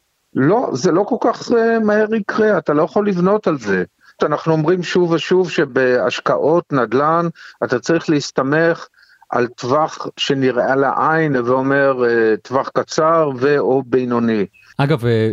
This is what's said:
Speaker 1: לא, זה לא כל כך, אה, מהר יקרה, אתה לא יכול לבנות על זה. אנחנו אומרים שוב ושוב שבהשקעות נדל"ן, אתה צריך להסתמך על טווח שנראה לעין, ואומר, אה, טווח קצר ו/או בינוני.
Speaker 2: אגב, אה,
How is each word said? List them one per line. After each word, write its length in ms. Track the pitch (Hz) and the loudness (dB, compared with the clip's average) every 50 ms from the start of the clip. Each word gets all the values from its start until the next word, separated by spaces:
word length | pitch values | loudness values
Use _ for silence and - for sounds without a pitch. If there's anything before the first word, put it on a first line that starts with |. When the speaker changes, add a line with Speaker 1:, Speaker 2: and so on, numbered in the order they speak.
| _ _ _ _ _ _ - | _ _ _ _ _ _ -2
Speaker 1:
לא, 360 | 123 131 151 202 247 269 - | 0 2 2 2 2 0 -2
זה 200 | - - 139 180 | -4 -2 0 2
לא 120 | 156 185 208 - | 2 2 0 0
כל 80 | 247 - | -2 -2
כך, 320 | - 240 214 - - - | 0 -2 -2 -2 -2 0
אה, 260 | 240 233 226 233 226 226 | 0 2 2 2 2 2
מהר 360 | 220 208 208 214 214 208 220 | 2 2 2 2 0 0 -2
יקרה, 440 | 226 202 - - - 214 214 202 165 | -4 -4 -2 0 0 2 2 2 0
אתה 140 | - - | 0 0
לא 100 | 147 147 | 0 0
יכול 260 | 175 180 - 214 208 208 | 0 0 0 0 0 0
לבנות 380 | 190 175 175 190 208 214 - | 0 2 2 2 2 2 0
על 120 | 190 156 135 | -2 -2 -2
זה. 260 | 113 104 98 92 90 - _ _ _ - _ - | -2 -2 -2 -2 -2 -6 _ _ _ -14 _ -4
אנחנו 300 | 190 151 147 139 - 160 | -2 -2 -2 -2 0 0
אומרים 300 | 160 160 151 156 185 180 | 0 0 2 0 0 0
שוב 280 | 160 - - 180 180 165 | -2 -2 0 0 2 2
ושוב 400 | 165 156 - - 185 185 185 156 | 0 -2 0 0 2 2 0 0
שבהשקעות 1200 | - - 151 139 123 131 131 127 123 123 92 123 - - - - 131 - - 135 165 175 165 - | -2 -4 -4 -2 0 0 2 2 2 0 0 -2 -4 -4 -2 -2 -2 0 2 2 0 0 -2 -2
נדל"ן, 560 | 147 131 117 110 113 131 147 156 165 170 170 170 - - - - - - - | -2 -2 -2 0 0 0 0 0 0 0 -2 -4 -6 -10 -20 -18 -10 -8 -6
אתה 140 | 113 - 120 | -4 -4 -4
צריך 320 | - - 165 165 - - | -2 0 -2 -2 0 0
להסתמך 760 | 156 147 - - - - 131 135 147 160 165 165 160 - - - _ _ _ _ _ _ - - | -2 -2 -2 -2 -4 -2 -2 0 0 2 2 0 0 -2 -8 -20 _ _ _ _ _ _ -12 -6
על 160 | - 120 120 | -2 -2 -2
טווח 600 | 117 - - - 120 143 151 156 - - - - - - | -2 -4 -8 -4 -2 0 0 0 -2 -4 -10 -12 -12 -8
שנראה 600 | - - - 143 135 131 131 117 120 - 117 135 | -8 -4 -2 -2 0 0 0 0 0 0 0 0
לעין, 600 | 135 139 131 - - 127 151 160 160 160 151 139 | 0 0 0 0 0 0 0 2 0 0 0 0
ואומר, 680 | 127 120 120 127 131 131 135 139 139 139 139 135 123 123 | 0 0 0 0 0 0 0 2 2 2 2 2 2 0
אה, 320 | 120 117 117 113 110 107 101 | 2 2 2 2 2 0 0
טווח 280 | - - 123 135 123 - - | -4 -4 -2 -2 -2 -2 -4
קצר 560 | - - - - - 156 160 165 165 156 143 135 | -4 -4 -2 -2 0 2 2 2 2 2 0 -2
ו/או 460 | 120 127 143 147 139 101 107 131 139 127 | -2 0 0 2 2 2 0 0 0 0
בינוני. 600 | 120 127 131 127 123 120 117 117 113 113 107 95 - _ _ _ - - - | 0 0 0 0 0 -2 0 0 0 0 0 -2 -4 _ _ _ -12 -4 -2
Speaker 2:
אגב, 280 | 143 143 156 117 117 | 0 0 0 0 0
אה, 260 | 120 117 110 110 110 | 0 2 2 0 0